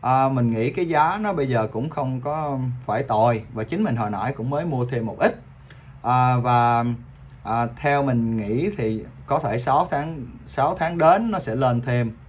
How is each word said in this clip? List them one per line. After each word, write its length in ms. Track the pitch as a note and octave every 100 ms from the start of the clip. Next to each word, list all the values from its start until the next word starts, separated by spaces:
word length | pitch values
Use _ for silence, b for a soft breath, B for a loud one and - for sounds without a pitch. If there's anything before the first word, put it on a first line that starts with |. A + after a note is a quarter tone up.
À, 280 | B2+ C3 C3+
mình 240 | C3+ A#2+
nghĩ 180 | A2+ A#2
cái 140 | - F3
giá 320 | D#3 D#3 G3
nó 120 | G#3+
bây 160 | F#3 C3+
giờ 180 | A#2+ G#2+
cũng 180 | A2 C#3+
không 320 | - C3 C3
có 380 | C3+ D3+ D3+ C#3 B2+ B2 -
phải 180 | G#2+
tồi. 400 | - G#2+ A#2 A2+ -
Và 100 | A2
chính 200 | A2 F3
mình 120 | G#3 A#2
hồi 140 | G#2+
nãy 240 | G2+ A2 C#3
cũng 120 | A#2
mới 160 | D3 E3+
mua 200 | C3 B2
thêm 200 | B2 A2
một 140 | F#2
ít. 220 | F#3+ - - - B B B B
À, 360 | A#2 B2+ B2+ B2
và, 480 | A#2+ A#2+ A#2+ A#2 A#2+ A#2 - - - -
à, 240 | - A#2 A#2+ A#2+
theo 280 | C#3+ C#3+
mình 340 | C#3 A#2+ A2+ A2+
nghĩ 320 | G#2 A#2 F3+ G#3
thì 280 | A2 A2 - - -
có 120 | D#3
thể 180 | C3+ A2+
sáu 300 | B2 C#3 F3+
tháng, 340 | C#3+ D3+ D#3+ B2 - -
sáu 280 | - C#3 F#3
tháng 180 | E3 E3+
đến 340 | D#3+ F#3+ A3+
nó 80 | G3
sẽ 160 | - C3
lên 260 | C3 A#2+
thêm. 300 | A#2+ B2 A#2 A2+